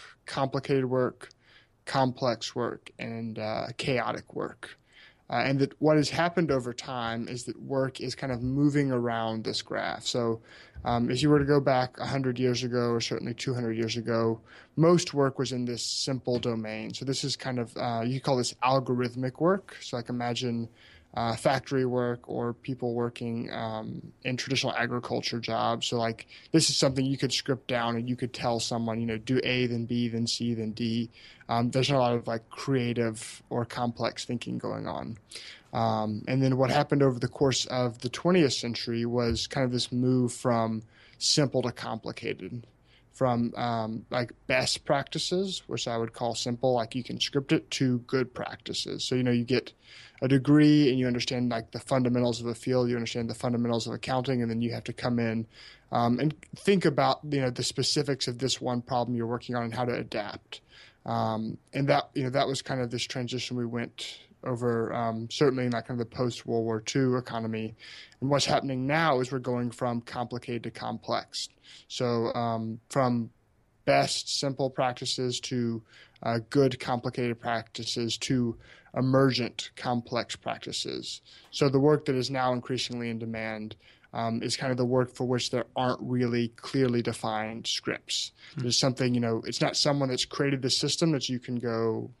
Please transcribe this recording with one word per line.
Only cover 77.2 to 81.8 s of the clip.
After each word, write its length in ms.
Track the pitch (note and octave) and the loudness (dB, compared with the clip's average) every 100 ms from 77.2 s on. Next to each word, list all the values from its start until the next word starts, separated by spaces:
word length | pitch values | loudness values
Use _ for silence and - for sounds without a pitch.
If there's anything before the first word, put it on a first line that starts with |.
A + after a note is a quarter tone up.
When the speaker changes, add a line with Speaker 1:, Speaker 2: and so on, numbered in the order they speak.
| A#2+ A#2 | -2 -2
Speaker 1:
practices 800 | A#2+ A2+ A2 - A#2 - A2+ - | -2 -4 -4 -10 -6 -2 -2 -2
to 400 | - C3 A#2+ A2+ - - - - | 0 2 2 -2 -12 -20 -10 -2
emergent 760 | C3 C3 C3+ A#2+ A2+ - - - | 4 6 6 4 -2 -4 -12 -8
complex 600 | C3+ B2 - A#2+ G#2 - | -2 -2 -2 -4 -4 -8
practices. 840 | A#2+ A2+ - - - B1+ - - - - - | -8 -8 -6 -8 -6 -8 -8 -14 -16 -20 -10
So 180 | - C#3+ | 0 2
the 100 | |
work 260 | C3+ | 4